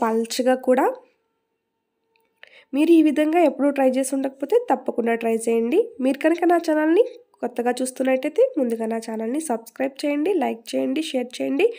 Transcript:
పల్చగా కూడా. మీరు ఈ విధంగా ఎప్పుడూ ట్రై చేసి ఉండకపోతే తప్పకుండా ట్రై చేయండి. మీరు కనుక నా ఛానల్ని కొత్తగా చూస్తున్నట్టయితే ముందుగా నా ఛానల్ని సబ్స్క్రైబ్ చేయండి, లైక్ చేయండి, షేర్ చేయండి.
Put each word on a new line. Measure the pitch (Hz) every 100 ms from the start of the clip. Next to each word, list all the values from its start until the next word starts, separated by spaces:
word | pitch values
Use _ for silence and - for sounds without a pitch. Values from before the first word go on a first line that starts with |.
పల్చగా | 226 226 226 - 254 262 254
కూడా. | 254 381 508 - _ _ _ _ _ _ _ _ _ _ _ _ _ - - _ 269
మీరు | 330 330
ఈ | 311
విధంగా | 277 302 339 311
ఎప్పుడూ | 254 285 277
ట్రై | 262 262
చేసి | 269 277
ఉండకపోతే | 269 262 277 480 480
తప్పకుండా | 254 - - 233 233
ట్రై | 226 226 226
చేయండి. | 233 226 330 466 -
మీరు | 262 277
కనుక | 311 339 349
నా | 349 330
ఛానల్ని | 302 311 349 508 - _ _
కొత్తగా | 233 233 240 247
చూస్తున్నట్టయితే | 254 - 262 262 285 311 523 415
ముందుగా | 247 226 220
నా | 226 226
ఛానల్ని | 220 220 277 320
సబ్స్క్రైబ్ | 226 226 - 269 269
చేయండి, | 294 294 320 381
లైక్ | 240 226 -
చేయండి, | 262 269 269 320
షేర్ | 254 247 -
చేయండి. | 269 277 440